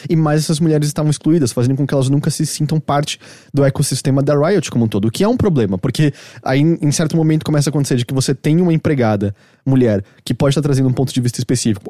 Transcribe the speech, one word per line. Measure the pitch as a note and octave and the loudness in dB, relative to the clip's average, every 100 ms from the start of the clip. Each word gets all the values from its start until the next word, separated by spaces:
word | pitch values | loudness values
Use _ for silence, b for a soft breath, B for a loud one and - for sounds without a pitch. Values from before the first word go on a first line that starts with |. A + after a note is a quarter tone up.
| B | B
e | D#3+ | 0
mais | D#3 D3+ | 2 0
essas | D3+ D3+ | 0 0
mulheres | D#3+ D3+ D3 | 2 2 0
estavam | D#3 D3+ | -2 -2
excluídas, | D3 D#3 E3+ B2 | 0 2 2 0
fazendo | - B2 C3+ | 0 0 0
com | C#3 | 0
que | |
elas | C#3+ C3 | 0 2
nunca | C#3+ D#3 | 0 0
se | - D#3 | -2 -4
sintam | - D3+ D#3+ | -4 -2 -2
parte | - C#3+ D3 - B B B | 0 -2 -2 -8 B B B
do | - | 0
ecossistema | C#3 - D3+ B2+ C#3+ C3+ | 0 2 -2 -2 0 0
da | C#3 D3 | 2 2
Riot | D#3 G3+ - | 2 0 -2
como | A#2+ A#2 | -2 0
um | |
todo, | G#2+ A2 | 0 -2
o | |
que | - | 0
é | G3 | 0
um | B3+ | 2
problema, | G#3+ D3+ G#2 F#2 | 2 2 0 0
porque | - - D3+ B B B | -4 0 0 B B B
aí, | - C3 | -2 2
em, | D#3 E3 | 2 2
em | D3 | 0
certo | C#3 D#3 E3 | 0 -2 0
momento, | D#3 D#3 - | 2 0 0
começa | D3+ C#3+ | 0 0
a | |
acontecer | D3 C#3+ B2+ | -2 0 -2
de | A#2+ | -2
que | |
você | C3+ C3 | -2 -2
tem | C3+ D3+ D#3+ | -2 0 2
uma | F3+ | 2
empregada, | D#3+ - C3+ A2+ G#2 G2+ G2 b b | 0 0 0 0 0 -2 -6 b b
mulher, | - C3 A#2+ G#2 G2 b | 0 2 4 2 -4 b
que | - | -8
pode | B2 C#3+ C#3+ | -2 0 0
tá | |
trazendo | D3 C3+ C3 | 0 2 2
um | |
ponto | B2+ C3+ | 0 -2
de | - | -2
vista | A#2+ - | -4 -4
específico, | A#2 B2 A2+ G2 | -4 -2 -2 -4